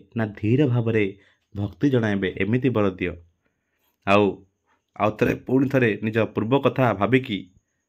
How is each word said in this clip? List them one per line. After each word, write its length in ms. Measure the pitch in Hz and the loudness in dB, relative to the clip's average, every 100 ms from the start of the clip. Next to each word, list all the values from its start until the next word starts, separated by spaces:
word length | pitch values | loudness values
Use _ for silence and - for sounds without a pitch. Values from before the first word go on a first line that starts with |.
| - 113 | -6 -6
ନା 100 | 107 | -6
ଧୀର 400 | 98 104 127 147 | -4 0 2 2
ଭାବରେ 520 | 120 113 110 98 98 _ _ _ 101 | 0 0 0 -2 -6 _ _ _ -8
ଭକ୍ତି 340 | 98 - 147 | -8 -2 0
ଜଣାଇବେ, 440 | 127 110 101 95 - | 2 0 0 -2 -2
ଏମିତି 300 | 98 127 127 | -2 0 0
ବର 220 | 107 101 | 0 0
ଦିଅ।" 220 | 92 92 82 - _ _ _ _ _ _ _ - | -2 -6 -8 -18 _ _ _ _ _ _ _ 2
ଆଉ, 400 | 101 101 92 _ _ _ _ _ - | 4 4 -2 _ _ _ _ _ -2
ଆଉ 140 | 107 | -2
ଥରେ 240 | 107 123 | 0 0
ପୁଣି 340 | - - 131 131 | -2 0 0 2
ଥରେ 320 | 131 117 101 | 2 0 0
ନିଜ 160 | 110 110 | -2 0
ପୂର୍ବ 400 | 107 - 110 139 | -2 -2 0 0
କଥା 340 | 131 127 123 | 0 0 0
ଭାବିକି 460 | 98 101 131 123 98 92 _ _ _ | 2 2 0 0 -8 -8 _ _ _